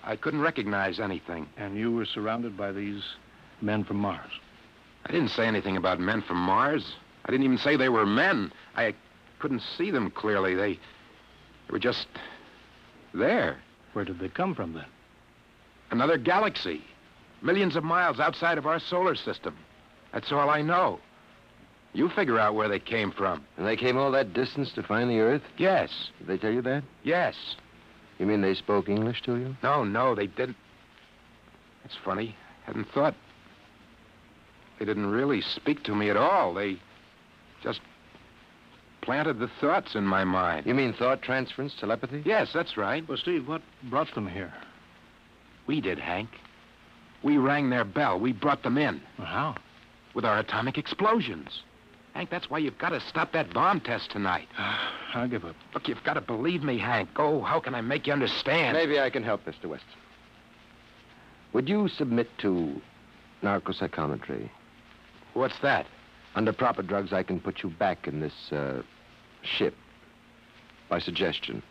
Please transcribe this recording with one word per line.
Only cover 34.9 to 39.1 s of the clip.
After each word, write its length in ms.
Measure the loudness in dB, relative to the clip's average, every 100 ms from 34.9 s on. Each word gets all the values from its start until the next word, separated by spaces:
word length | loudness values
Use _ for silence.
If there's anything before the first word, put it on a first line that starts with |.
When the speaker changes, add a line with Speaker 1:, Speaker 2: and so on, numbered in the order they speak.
| -2 0
Speaker 1:
really 300 | 0 0 0
speak 420 | -2 -4 -2 -2
to 120 | -2 0
me 140 | 2
at 80 | 4
all. 360 | 4 4 2
They 260 | 0 -4 -6 -12 -20 -20 -20 -20 -20 -20 -10
just 200 | -8 -8 -12 -20 -20 -20 -20 -20 -20 -20 -20 -20 -20 -10
planted 380 | -2